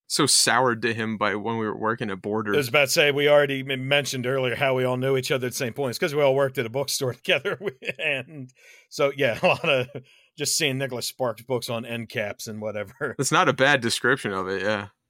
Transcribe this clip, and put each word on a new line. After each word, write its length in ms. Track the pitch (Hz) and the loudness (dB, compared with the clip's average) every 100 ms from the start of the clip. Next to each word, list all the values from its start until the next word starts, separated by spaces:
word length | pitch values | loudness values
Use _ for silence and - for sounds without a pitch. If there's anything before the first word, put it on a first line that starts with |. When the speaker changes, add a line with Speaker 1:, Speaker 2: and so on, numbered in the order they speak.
| - | -4
Speaker 1:
so 200 | - 139 | 2 4
soured 560 | - - 113 127 113 | 4 4 4 4 2
to 100 | 117 | -2
him 240 | 113 113 104 | -2 -4 -2
by 200 | 104 104 | -2 -2
when 200 | 104 113 | -2 -4
we 80 | |
were 140 | 110 113 | -4 -2
working 320 | 107 110 110 | -4 -4 -4
at 100 | 95 | -6
Borders. 340 | 104 110 107 | -4 -2 0
Speaker 2:
I 20 | 139 | 0
was 120 | 123 | 2
about 180 | 147 135 | 2 2
to 40 | |
say, 220 | 165 147 | 4 2
we 160 | 139 147 | 4 4
already 320 | 147 143 135 | 6 4 -2
m-, 260 | 135 131 131 | -4 -4 0
mentioned 400 | 143 131 135 123 | 0 0 -4 -2
earlier 300 | 135 127 117 | 0 0 0
how 180 | 139 | 0
we 80 | 131 | 2
all 140 | 127 127 | 0 0
knew 200 | 135 135 | 0 0
each 140 | 127 | 0
other 160 | 139 123 | -2 -2
at 60 | |
the 40 | - | -4
same 160 | 123 | -6
point. 180 | 110 135 | -4 -4
It's 100 | 113 | -2
'cause 160 | 175 143 | -2 2
we 40 | |
all 140 | 143 | 4
worked 240 | 135 135 135 | 4 2 0
at 80 | 113 | -4
a 20 | |
bookstore 460 | 127 139 - 131 | -4 -4 -2 -4
<laughs> 0 | |
together. 460 | 113 - 156 202 180 196 - 247 - | -4 0 0 0 -4 -8 -8 -10 -6
And 560 | 156 135 127 151 127 _ - - _ | -4 -4 -6 -14 -16 _ -20 -20 _
so, 240 | - 143 139 | 0 0 2
yeah, 220 | 131 107 | 0 2
a 60 | 180 | 2
lot 180 | 165 170 | 2 2
of 180 | 135 127 131 - _ _ - | 0 0 -8 -16 _ _ -8
just 200 | 139 - | -4 0
seeing 220 | 151 131 | 0 -2
Nicholas 280 | 139 120 - | -4 -6 -8
Sparks 360 | - 127 110 | -4 -4 -4
books 280 | 123 123 120 | -4 -4 -4
on 160 | 117 120 | -6 -6
end 220 | 117 110 | -8 -6
caps 400 | 117 101 - 113 | -6 -6 -8 -12
and 120 | 107 | -8
whatever. 540 | 107 104 101 - 139 110 | -6 -6 -8 -8 -6 -4
Speaker 1:
That's 120 | 135 | 2
not 180 | 156 147 | 4 4
a 40 | |
bad 280 | 123 135 139 | 6 6 4
description 520 | 117 - 123 139 110 | 2 0 2 0 0
of 160 | 95 92 | -4 -2
it, 140 | 95 | -2
yeah. 260 | 98 104 101 _ | 0 -2 -4 _